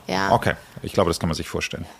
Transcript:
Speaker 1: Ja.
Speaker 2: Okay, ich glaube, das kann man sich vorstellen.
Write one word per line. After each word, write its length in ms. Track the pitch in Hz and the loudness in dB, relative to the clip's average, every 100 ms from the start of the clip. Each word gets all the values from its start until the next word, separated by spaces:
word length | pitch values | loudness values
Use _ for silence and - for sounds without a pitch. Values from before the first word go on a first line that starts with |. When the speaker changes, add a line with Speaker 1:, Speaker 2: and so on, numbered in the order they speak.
| - | -4
Speaker 1:
Ja. 240 | 90 98 | -2 2
Speaker 2:
Okay, 240 | 117 - - - - | 2 2 -2 -6 -12
ich 120 | 82 | -4
glaube, 180 | - 87 | 2 2
das 80 | 85 | 2
kann 100 | 87 | 0
man 60 | 78 | -2
sich 120 | 82 | -4
vorstellen. 380 | 82 - - 82 - | -6 -6 -8 -12 -14